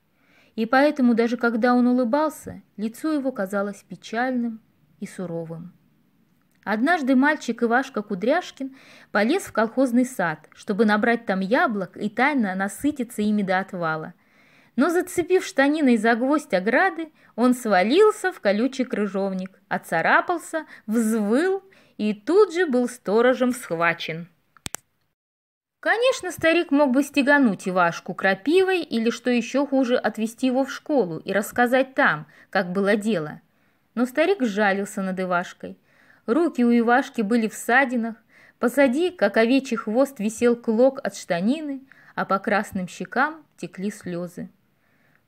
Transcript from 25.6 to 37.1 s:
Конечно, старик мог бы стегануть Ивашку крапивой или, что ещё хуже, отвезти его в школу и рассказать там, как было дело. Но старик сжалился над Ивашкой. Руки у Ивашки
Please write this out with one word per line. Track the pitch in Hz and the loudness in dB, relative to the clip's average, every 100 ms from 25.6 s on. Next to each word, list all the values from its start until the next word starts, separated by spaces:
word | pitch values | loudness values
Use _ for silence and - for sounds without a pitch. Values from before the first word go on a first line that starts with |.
| _ _ | _ _
Конечно, | 311 415 508 - 370 | -2 0 0 0 -6
старик | - 320 339 330 | -2 2 2 2
мог | 277 285 | 2 2
бы | 254 | 2
стегануть | 285 285 262 285 247 180 190 | 0 0 4 4 4 0 -2
Ивашку | 180 170 - - | 2 2 0 -8
крапивой | 180 190 190 277 359 381 370 | -2 0 0 2 2 4 0
или, | - 226 226 | -2 -2 -2
что | 233 247 | -2 0
ещё | 240 226 269 277 | 0 0 -2 0
хуже, | 269 240 247 | 0 2 0
отвезти | 214 214 220 - 254 | -2 -4 -6 -2 -2
его | 254 | 0
в | 269 | -2
школу | - - 285 180 160 | -6 -2 0 0 -4
и | - | -4
рассказать | 190 202 - 240 262 269 294 | -4 -2 0 2 2 0 0
там, | 240 151 156 - _ | 2 0 -6 -20 _
как | 190 180 | -4 -2
было | 190 196 214 | 0 2 2
дело. | 214 180 151 - _ _ _ _ _ 220 | 0 -2 -4 -12 _ _ _ _ _ -4
Но | 254 | -2
старик | 302 339 392 | 0 0 0
сжалился | 247 196 202 196 202 - | -2 0 0 0 -4 -6
над | 190 185 | -6 -4
Ивашкой. | 185 175 185 - 185 196 _ _ _ _ - | -2 -2 -4 -12 -18 -18 _ _ _ _ -2
Руки | 269 339 - | 0 0 2
у | 240 | 4
Ивашки | 240 233 247 269 | 4 4 2 0